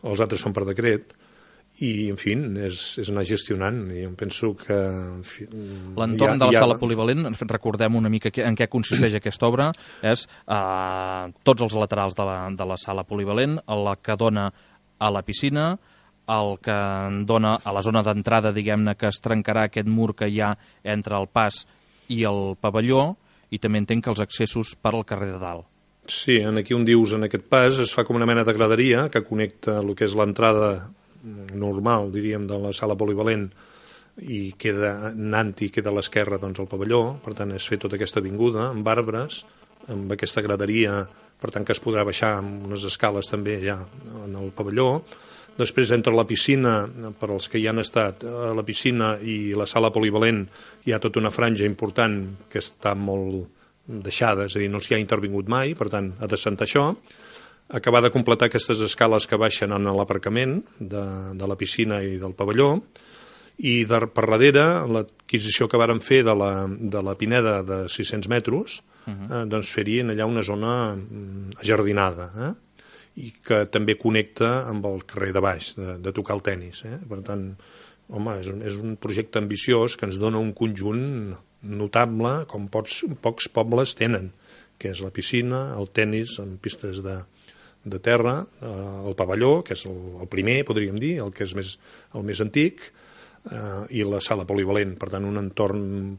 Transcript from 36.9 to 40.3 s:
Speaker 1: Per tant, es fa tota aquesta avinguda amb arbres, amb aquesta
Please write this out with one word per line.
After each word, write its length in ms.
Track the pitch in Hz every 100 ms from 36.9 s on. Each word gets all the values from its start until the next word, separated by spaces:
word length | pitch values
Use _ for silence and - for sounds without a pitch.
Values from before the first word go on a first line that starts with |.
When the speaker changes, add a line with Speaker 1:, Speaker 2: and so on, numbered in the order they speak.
| 120 117 139
Speaker 1:
Per 120 | 113
tant, 200 | 104 101 95
es 120 | -
fa 120 | 104
tota 160 | 101 101
aquesta 240 | 101 -
avinguda 480 | 95 101 120 110 123
amb 180 | 113 107
arbres, 560 | 113 110 110 147 - - _ _ _ -
amb 240 | 101 98
aquesta 320 | 101 101